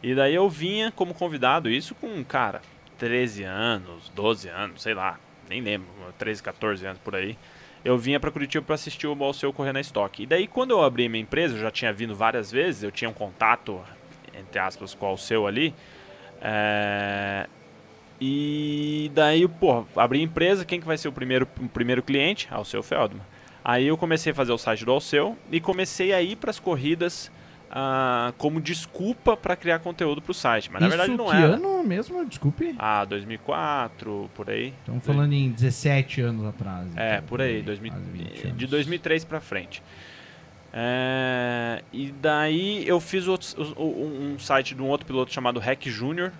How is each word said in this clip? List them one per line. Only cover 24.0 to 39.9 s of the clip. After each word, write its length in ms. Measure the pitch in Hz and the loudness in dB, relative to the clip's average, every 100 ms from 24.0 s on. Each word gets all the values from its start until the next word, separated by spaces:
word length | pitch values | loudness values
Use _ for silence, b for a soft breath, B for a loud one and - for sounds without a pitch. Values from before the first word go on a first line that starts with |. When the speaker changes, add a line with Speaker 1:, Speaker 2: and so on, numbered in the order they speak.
| 170 160 160 | 2 2 0
Speaker 1:
a 20 | |
fazer 180 | 143 123 | 0 2
o 60 | 117 | 2
site 260 | - 110 | 2 0
do 60 | 117 | 2
Alceu 440 | 135 - 147 190 226 - | 2 4 2 2 -4 -4
e 100 | 165 | -2
comecei 520 | 165 185 185 - 185 | 0 0 -2 0 2
a 100 | 190 | 4
ir 140 | 175 220 | 2 -2
pras 220 | - - | -6 -4
corridas, 720 | 185 147 143 165 175 - - B B B - | -2 0 0 0 0 -4 -14 B B B -10
ah, 580 | 131 135 131 131 123 120 120 | -4 0 2 2 2 0 0
como 240 | 147 160 | 0 0
desculpa 760 | 151 165 - - 196 247 - 214 | -2 -6 -8 -6 -4 2 2 2
pra 200 | - 180 | 0 0
criar 220 | 170 165 | 2 0
conteúdo 420 | 170 165 165 147 | 0 0 0 0
pro 140 | - | -4
site. 360 | 180 131 113 - | 0 4 2 0
Mas 120 | 92 | 2
na 60 | 185 | 2
Speaker 2:
Isso 80 | 170 | 4
Speaker 1:
verdade 180 | 190 247 | 2 2
não 100 | 214 | 4
Speaker 2:
que 60 | 156 | 8
Speaker 1:
era. 180 | 156 | 8
Speaker 2:
ano 280 | 233 381 381 | 6 2 2
mesmo? 420 | 277 180 254 359 285 | 2 0 -2 -4 -6
Desculpe. 480 | - 143 - 339 254 | -2 -2 0 -4 0
Speaker 1:
Ah, 240 | 110 107 | 2 2
dois 200 | 98 101 | 0 -4
mil 120 | 101 110 | -4 -8
e 20 | |
quatro, 880 | - 151 156 143 117 - 110 104 101 | -4 -2 0 0 -2 -6 -8 -6 -8
por 160 | - 104 | -10 -6
aí. 240 | 107 123 131 | -4 -4 -8
Speaker 2:
Estamos 240 | - 120 139 | -8 -4 0
falando 260 | 143 147 | 2 4
em 180 | 143 135 | 4 2
dezessete 720 | 113 127 123 147 139 135 - | 4 2 4 2 2 2 0
anos 240 | 120 113 | 0 0
atrás, 420 | 107 101 98 90 90 85 | -4 -4 -8 -6 -8 -4
Speaker 1:
É, 180 | 113 | 0
Speaker 2:
então, 120 | 104 80 | 0 -2
Speaker 1:
por 120 | 120 | -2
aí, 140 | 131 | 0
Speaker 2:
quase 80 | 110 | -2
Speaker 1:
dois 140 | 104 101 | -4 -6
mil, 120 | 113 92 92 | -8 -10 -10
Speaker 2:
vinte 300 | 90 82 - | -10 -10 -8
Speaker 1:
de 40 | - | -8
Speaker 2:
anos. 220 | 123 131 | -6 -2
Speaker 1:
dois 160 | 147 143 | 0 0
mil 100 | 175 | -4
e 20 | |
três 260 | 160 160 | 0 0
pra 160 | 160 156 | 0 -10
frente. 420 | - 98 90 - B | -6 -8 -8 -16 B